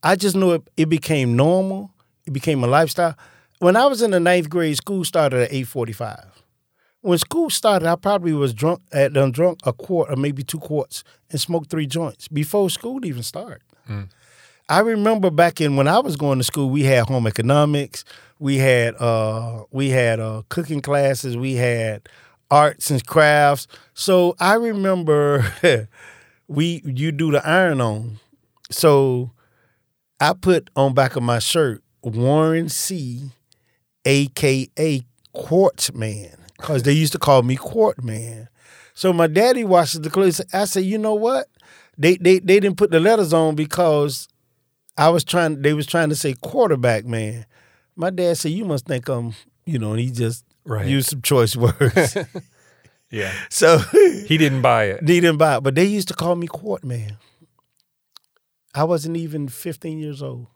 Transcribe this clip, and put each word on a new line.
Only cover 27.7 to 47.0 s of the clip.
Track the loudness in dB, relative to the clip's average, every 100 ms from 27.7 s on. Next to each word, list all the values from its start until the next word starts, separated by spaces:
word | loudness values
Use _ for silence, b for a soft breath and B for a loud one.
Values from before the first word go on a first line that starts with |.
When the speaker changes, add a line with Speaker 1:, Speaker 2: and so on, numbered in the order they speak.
| 0
Speaker 1:
on. | -2 -2 -8 -14 _ _ _ _ -14
So | 2 4 6 4 0 -6 _ _ _ _ _ _ _ _ _
I | 0
put | 0 2 0 0
on | 0 2
back | 2 0 0
of |
my | -2 -2
shirt, | 0 0 0 -4 _ _
Warren | -8 -2 2 2 2 0 -4
C, | -6 -6 -8 -8 -10 -14 -18 _ _ _ _ _ _ 2
A | 2 2
K | 0 0 0 -4 -4
A | -2 -2 -6 _ _
Quartz | -16 -2 2 2 0 -8
Man, | -6 -8 -8 -14 -20 -20 _
'cause | -4 0
they | 2
used | 2 0
to | -2
call | 4 4
me | 4 -2
Quart | -4 0 0 0
Man. | -8 -10 -12 -16 -20 b b b b
So | -4 -2
my | 2 2
daddy | 4 2 2
washes | 4 2 2 -4
the | -4
clothes. | 0 2 0 -4
I | -4
said, | -2 -2
"You | -2 -2
know | -2
what?" | 0 0 -2 -4 _ b b b 0
They, | 2 4
they, | 4 4
they | 4 4
didn't | 4 2
put | 2
the | 4
letters | 4 4 4
on | 2 2
because | 0 -4 0 2 2 0 -4 -14 _ _ _ _ _ _ 2
I | 2
was | 2
trying, | 0 0 0 0
they | -2
was | -2 -2
trying | -2 0
to |
say | -2 -4
quarterback | -6 -6 0 2 2 2 0